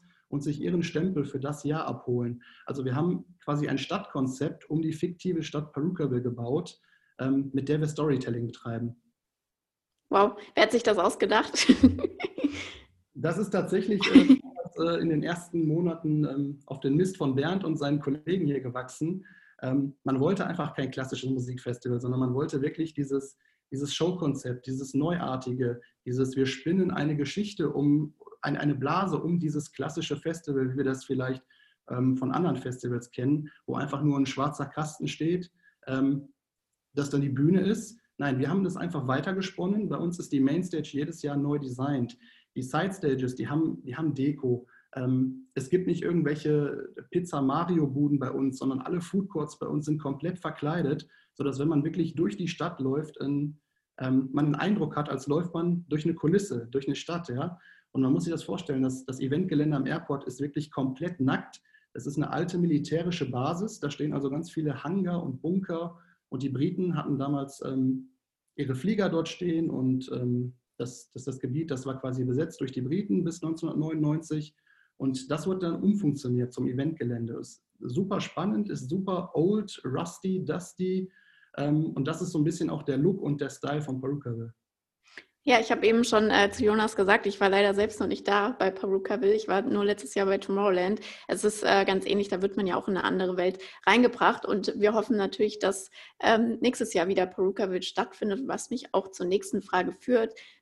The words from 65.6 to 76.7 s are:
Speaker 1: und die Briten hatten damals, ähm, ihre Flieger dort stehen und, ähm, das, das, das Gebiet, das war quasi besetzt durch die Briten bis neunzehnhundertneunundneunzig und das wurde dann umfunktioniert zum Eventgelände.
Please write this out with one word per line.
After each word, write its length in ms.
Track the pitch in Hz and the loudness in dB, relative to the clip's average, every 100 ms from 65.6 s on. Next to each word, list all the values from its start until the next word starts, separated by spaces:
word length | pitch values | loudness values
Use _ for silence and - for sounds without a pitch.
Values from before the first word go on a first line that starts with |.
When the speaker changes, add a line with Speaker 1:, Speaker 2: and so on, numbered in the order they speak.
| 190 165 175 - _ _ _ | -2 -4 -6 -10 _ _ _
Speaker 1:
und 140 | 127 | -6
die 60 | 135 | -4
Briten 480 | 127 175 185 180 147 | 0 0 0 -2 -2
hatten 220 | 151 135 | -2 -2
damals, 440 | 139 143 139 - | 0 -2 -4 -8
ähm, 500 | - 131 131 131 - _ _ _ _ - | -4 0 0 0 -6 _ _ _ _ -6
ihre 180 | 131 | -4
Flieger 340 | 127 190 208 180 | 0 0 2 2
dort 180 | 165 160 | 0 -2
stehen 420 | - 175 160 - | -4 -2 0 0
und, 400 | 131 131 131 - | 0 2 0 -2
ähm, 420 | 127 123 123 123 - _ - | -4 0 0 -2 -8 _ -8
das, 300 | 123 - - | -8 -10 -16
das, 140 | - | -12
das 160 | 135 131 | -10 -6
Gebiet, 320 | 127 147 165 | -4 -4 -2
das 140 | 127 135 | -4 -6
war 120 | 131 | -6
quasi 260 | 131 131 | -4 -2
besetzt 360 | 127 127 - - | 0 0 -2 -4
durch 100 | 131 | -6
die 120 | 131 | -4
Briten 420 | 127 185 208 190 | -2 -2 0 0
bis 180 | 170 - | 0 -4
neunzehnhundertneunundneunzig 1120 | 160 160 160 147 156 156 147 156 - 156 151 _ _ _ _ - | -6 -4 -4 -2 -2 0 0 0 -2 -6 -6 _ _ _ _ -6
und 320 | 135 131 - | -4 -2 -2
das 160 | 156 | -2
wurde 220 | 190 185 170 | -2 -2 -2
dann 160 | - | 0
umfunktioniert 720 | 196 208 151 143 127 123 123 | 2 2 0 0 0 0 -2
zum 160 | - | -2
Eventgelände. 680 | 135 | -2